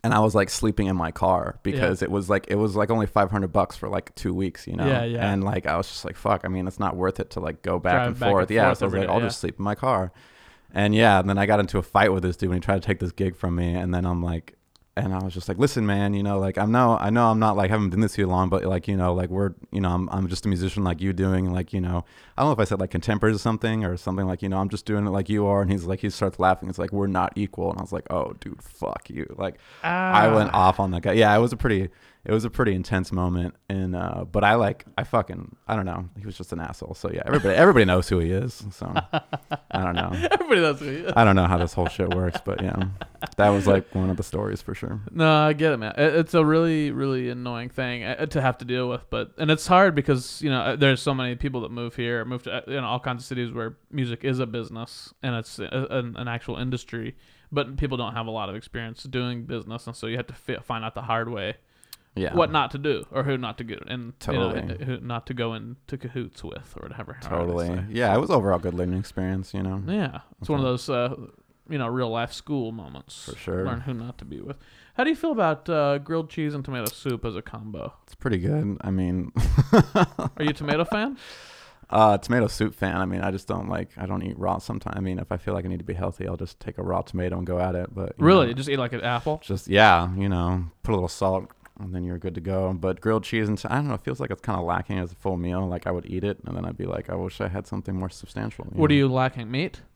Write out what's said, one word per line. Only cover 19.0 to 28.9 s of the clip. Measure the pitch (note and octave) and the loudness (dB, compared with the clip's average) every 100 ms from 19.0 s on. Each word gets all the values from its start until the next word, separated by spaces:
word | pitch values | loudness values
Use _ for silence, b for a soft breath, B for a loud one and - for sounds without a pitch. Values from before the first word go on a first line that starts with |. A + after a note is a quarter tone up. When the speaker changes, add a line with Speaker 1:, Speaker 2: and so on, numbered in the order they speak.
| F2+ | 2
Speaker 1:
like, | F2+ F2+ | 2 0
we're, | F#2 G2 - - | 0 -2 -4 -8
you | G2 | -2
know, | F#2+ | 0
I'm, | F2 F#2 | 0 -2
I'm | F#2+ F#2 | -2 -2
just | F2+ | -2
a | G#2+ | 0
musician | F2+ F#2 G#2 | 0 0 0
like | F#2 E2 | -2 0
you | F#2+ | -2
doing, | F2+ F#2+ F#2 F#2 | 0 2 2 2
like, | F2+ F2 | -2 -2
you | G2 | -4
know," | F2+ F2+ - B B - | -2 -4 -6 B B 0
I | |
don't | D3 | 2
know | |
if | A#2 | 2
I | |
said, | G2+ G2 | 2 0
like, | F#2 | 0
contemporaries | - G2+ G#2 A2 G#2 | -2 0 2 2 2
or | |
something, | A#2 A2 A2+ A2 | 0 0 0 0
or | G2 F2 | -2 -4
something | - F#2+ F#2+ | -4 -2 -2
like, | F2+ | -2
you | G2 | -2
know, | F#2+ | -2
"I'm | G2 | -2
just | G#2 - | -4 -2
doing | G#2+ G#2 | -2 0
it | |
like | G2 F#2 | -2 0
you | G#2+ G2+ | 0 4
are." | G2+ | 4
And | G2 | 4
he's | G2 | 0
like, | E2+ F#2+ | 0 -4
he | G#2 | -4
starts | - G2 - | -2 -2 2
laughing. | F#2 F#2 F#2+ | 2 2 -2
It's | F#2 | -6
like, | F2+ | -4
"We're | G2+ G2+ | 0 0
not | F2+ F2+ - | 2 0 -2
equal." | G2+ - F2+ | -6 -2 -4
And | F#2 | -4
I | |
was | F#2 | -6
like, | F2 - | -8 -4
"Oh, | F2+ - - | -4 -4 -8
dude, | - - | -14 -14
fuck | - - - | -18 -8 -6